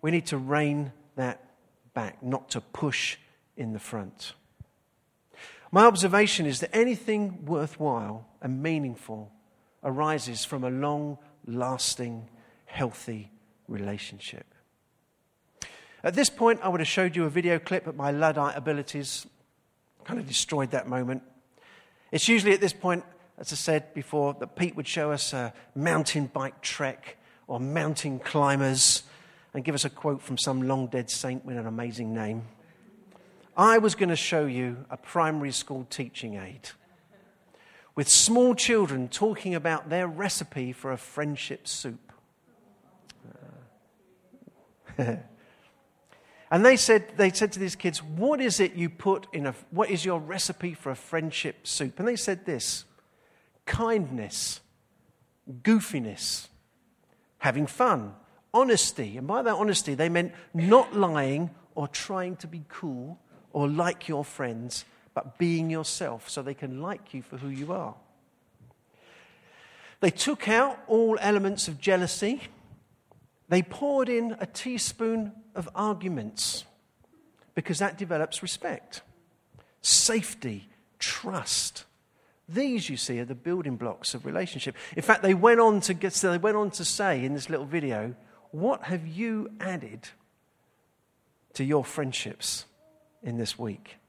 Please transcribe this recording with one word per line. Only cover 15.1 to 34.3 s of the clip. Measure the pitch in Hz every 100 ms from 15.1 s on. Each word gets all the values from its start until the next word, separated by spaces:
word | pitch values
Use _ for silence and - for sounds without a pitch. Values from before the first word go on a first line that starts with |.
| _ _ _ _ _ - - - -
At | 165
this | 180 247
point, | - 233 226
I | 190
would | 175
have | 151
showed | - 185 170
you | 160
a |
video | 151 175 165
clip, | - 185 160
but | 147
my | 143
Luddite | 143 156 151 143 147
abilities | 131 147 139 147 135 - - _ _ _ _ _ _ _ -
kind | 240
of | 139
destroyed | 123 - 151 131
that | 131 117
moment. | 127 123 131 - _ _ _ - - _ _ _
It's | 156 -
usually | 233 202
at | 196
this | 202
point, | - 180 175 - - - -
as | -
I | 147
said | - 156 151
before, | - 135 151 143 139
that | 123 -
Pete | 175 160
would | 135
show | 170 151
us | 147 -
a | 135 120 - - 139
mountain | 160 160 147 156 135
bike | 139 135 -
trek | - - 139 - - - _ _ -
or | 123
mountain | 131 156 151 151 151 131
climbers | - 151 143 139 135 131 - - - - - - _
and | 143
give | 127 143
us | 143
a |
quote | - 156 139
from | - 127
some | - 131
long-dead | 127 135 127 127 120
saint | - 131 127 131
with | 123
an | 113
amazing | 113 120 113 113
name. | 113 107 113 113 - - _ - - - - - - - -
I | 208 226
was | 214 165
gonna | 185 160
show | -